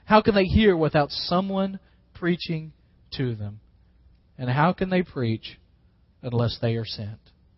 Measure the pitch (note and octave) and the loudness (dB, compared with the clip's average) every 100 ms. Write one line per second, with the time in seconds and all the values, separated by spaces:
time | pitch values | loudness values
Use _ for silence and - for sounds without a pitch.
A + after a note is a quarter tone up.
0 | - G#3+ A3+ G3+ F#3+ G3+ G#3+ E3+ D3+ D#3 | 4 4 6 2 4 4 4 4 2 2
1 | C#3 - - F3+ G3 F#3+ G3 G3 _ _ | 0 -4 -2 -2 -2 -2 -4 -6 _ _
2 | _ - F3 F3 - D#3+ D#3+ - _ _ | _ -6 -2 -2 -4 -8 -8 -20 _ _
3 | - - B2+ A2 G#2 G#2+ _ _ _ _ | -16 -6 -4 -4 -8 -12 _ _ _ _
4 | _ _ _ - B2+ C3+ E3 F#3 F#3 F#3 | _ _ _ -10 -2 2 2 0 -2 0
5 | F3+ C#3+ A#2 A2+ - - _ _ _ _ | -2 -2 -2 -2 -6 -20 _ _ _ _
6 | _ _ B2+ A#2 A#2 - A#2 A2+ G#2+ - | _ _ -4 0 0 -2 -2 -2 -6 -8
7 | G#2 A2 _ _ _ | -10 -12 _ _ _